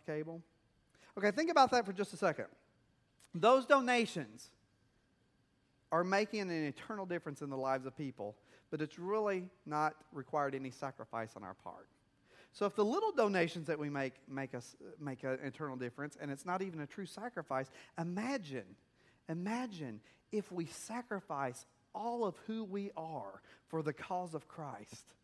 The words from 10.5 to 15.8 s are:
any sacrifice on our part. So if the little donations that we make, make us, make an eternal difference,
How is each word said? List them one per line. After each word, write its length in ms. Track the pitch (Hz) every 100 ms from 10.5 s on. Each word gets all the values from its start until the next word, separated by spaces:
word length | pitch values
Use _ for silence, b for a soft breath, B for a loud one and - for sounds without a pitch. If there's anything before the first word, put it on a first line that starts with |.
any 160 | 135 135
sacrifice 600 | 117 139 - - 117 107 -
on 80 |
our 120 | 95 95
part. 320 | - 90 - _ _ _ b b b
So 140 | - 202
if 80 | -
the 100 | 208
little 260 | 330 440
donations 560 | 311 214 190 170 175 156
that 100 | 151
we 120 | 147
make, 240 | 143 135 - -
make 260 | 135 135
us, 220 | 123 - - 95 -
make 240 | 143 131
an 160 | 135 131
eternal 320 | 139 - 147
difference, 400 | 127